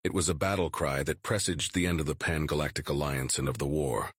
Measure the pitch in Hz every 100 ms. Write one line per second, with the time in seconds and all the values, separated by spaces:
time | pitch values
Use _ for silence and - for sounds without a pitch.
0 | 92 92 80 78 95 98 80 - 76 69
1 | 71 76 - 107 - - - 92 87 82
2 | 73 73 - 78 76 73 76 - 73 71
3 | 73 67 65 - 67 62 71 76 71 55
4 | -